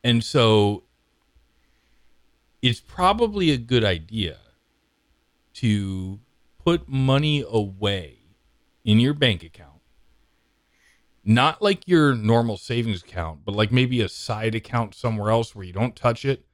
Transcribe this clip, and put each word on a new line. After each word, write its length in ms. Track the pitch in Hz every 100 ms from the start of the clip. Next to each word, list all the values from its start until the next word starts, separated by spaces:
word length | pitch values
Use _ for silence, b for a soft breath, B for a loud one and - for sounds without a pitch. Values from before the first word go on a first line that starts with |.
| 120
And 180 | 117
so 600 | - 143 113 110 101 101 _ _ _ _ _ _ _ _ _ _ _ _ _ _ _ _ _ _
it's 180 | 127 113
probably 720 | _ - 180 214 233 208 170
a 80 | 135
good 260 | 117 123
idea 540 | 107 87 80 110 87 - _ _ _ _ _ _ _ _ _ _ _ -
to 640 | 120 104 98 95 95 98 _ _ _ _
put 240 | - 170 -
money 560 | 135 131 135 151 147 127
away 720 | 113 101 95 104 98 78 _ _ _ _ _ _ _
in 160 | 113 107
your 160 | 127 147
bank 280 | 131 90
account. 380 | 82 - 76 76 _ _ _ _ _ _ _ _ _ _ _ _ _ _
Not 360 | 101 113 143 156
like 280 | 208 196 -
your 260 | 175 147
normal 420 | 120 107 117 117 101
savings 460 | - 120 113 92
account, 380 | - 92 80 78
but, 120 | - 104
like, 160 | 107
maybe 280 | 127 127 123
a 80 | 101
side 460 | - - 107 113
account 400 | 113 - 123 110
somewhere 380 | - 120 110 104
else 240 | 117 117 104
where 100 | 92
you 80 |
don't 220 | 90 120 -
touch 280 | 120 117
it. 220 | 135 131 _